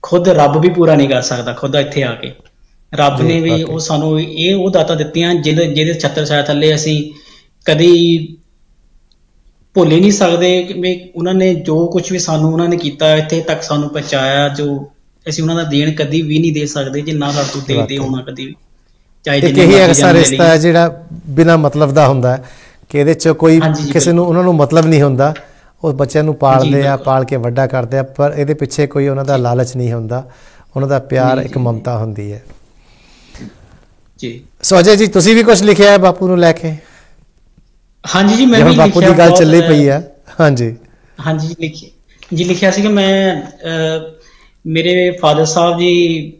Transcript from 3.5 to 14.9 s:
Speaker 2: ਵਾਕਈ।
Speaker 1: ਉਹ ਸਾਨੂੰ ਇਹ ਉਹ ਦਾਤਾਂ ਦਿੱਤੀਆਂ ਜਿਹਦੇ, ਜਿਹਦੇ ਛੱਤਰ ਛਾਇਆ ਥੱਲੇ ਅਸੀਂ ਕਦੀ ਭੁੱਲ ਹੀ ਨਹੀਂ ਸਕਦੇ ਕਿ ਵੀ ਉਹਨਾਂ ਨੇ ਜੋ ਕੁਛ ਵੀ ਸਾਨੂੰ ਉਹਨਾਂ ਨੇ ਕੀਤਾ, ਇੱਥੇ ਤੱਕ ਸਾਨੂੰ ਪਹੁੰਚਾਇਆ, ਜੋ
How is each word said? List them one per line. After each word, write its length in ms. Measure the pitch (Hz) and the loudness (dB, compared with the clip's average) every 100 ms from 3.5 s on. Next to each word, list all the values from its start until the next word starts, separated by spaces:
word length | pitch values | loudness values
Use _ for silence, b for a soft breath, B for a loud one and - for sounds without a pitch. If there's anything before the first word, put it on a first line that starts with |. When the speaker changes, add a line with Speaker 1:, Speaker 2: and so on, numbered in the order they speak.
Speaker 2:
ਵਾਕਈ। 120 | 160 | -2
Speaker 1:
ਉਹ 160 | 160 160 | -4 -8
ਸਾਨੂੰ 420 | - 151 156 156 | -4 -4 -2 -2
ਇਹ 340 | - 156 170 | -4 -4 -2
ਉਹ 160 | 196 185 | 0 0
ਦਾਤਾਂ 260 | 185 156 160 | 0 0 -2
ਦਿੱਤੀਆਂ 380 | 151 165 180 | -4 -2 -2
ਜਿਹਦੇ, 320 | 175 151 156 165 | -2 0 -2 -2
ਜਿਹਦੇ 280 | 143 156 | -2 -2
ਛੱਤਰ 320 | 160 - - 147 | -2 -4 -4 -2
ਛਾਇਆ 160 | 147 | -2
ਥੱਲੇ 320 | 143 143 156 | -2 0 0
ਅਸੀਂ 380 | 151 156 151 151 B B B B _ | 0 -2 -4 -6 B B B B _
ਕਦੀ 540 | - 151 170 170 170 165 156 - _ _ _ _ _ _ _ _ _ _ _ _ _ | -4 2 4 4 4 0 -4 -14 _ _ _ _ _ _ _ _ _ _ _ _ _
ਭੁੱਲ 180 | - 160 | 0 2
ਹੀ 80 | 160 | 4
ਨਹੀਂ 120 | 196 | 2
ਸਕਦੇ 500 | 196 185 170 180 180 | 2 0 2 0 0
ਕਿ 120 | 180 | -2
ਵੀ 360 | 180 180 180 - 170 | -6 -4 -6 -10 -8
ਉਹਨਾਂ 180 | 170 | -4
ਨੇ 200 | 190 185 | 0 0
ਜੋ 320 | 170 - 160 170 | 0 -2 -2 0
ਕੁਛ 260 | 185 175 | -2 -4
ਵੀ 60 | 185 | -6
ਸਾਨੂੰ 340 | 170 156 156 | -4 -2 0
ਉਹਨਾਂ 160 | 160 170 | 0 -2
ਨੇ 80 | 175 | -2
ਕੀਤਾ, 400 | 147 139 156 156 | -6 -2 0 0
ਇੱਥੇ 240 | 156 165 | 0 -4
ਤੱਕ 220 | 160 156 | -4 -6
ਸਾਨੂੰ 260 | - 147 147 | -4 -4 -4
ਪਹੁੰਚਾਇਆ, 600 | 147 139 139 135 139 143 | -8 -6 -4 -2 0 -2
ਜੋ 440 | 143 147 139 139 | -2 -6 -6 -10